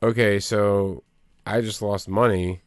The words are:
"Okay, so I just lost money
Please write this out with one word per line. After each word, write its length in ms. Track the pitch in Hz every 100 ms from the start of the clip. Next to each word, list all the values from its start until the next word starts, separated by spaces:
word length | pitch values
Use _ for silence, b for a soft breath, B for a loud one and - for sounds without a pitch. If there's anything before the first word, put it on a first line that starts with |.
"Okay, 360 | 113 117 110 101
so 640 | - 107 101 101 98 85 - _ _ _ -
I 140 | 113
just 180 | 110 107
lost 280 | 104 101 -
money 520 | 98 120 95 90 90